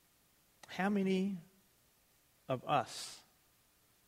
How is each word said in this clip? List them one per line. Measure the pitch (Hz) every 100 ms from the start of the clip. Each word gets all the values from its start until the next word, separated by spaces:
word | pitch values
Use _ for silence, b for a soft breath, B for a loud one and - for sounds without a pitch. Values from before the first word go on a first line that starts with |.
| _ _ _ _ _ _ -
How | - 190
many | 208 190 190 190 185 160 - _ _ _ _ _ _ _ _ -
of | 131 -
us | 147 - - - - - _ _ _ _ _ _ _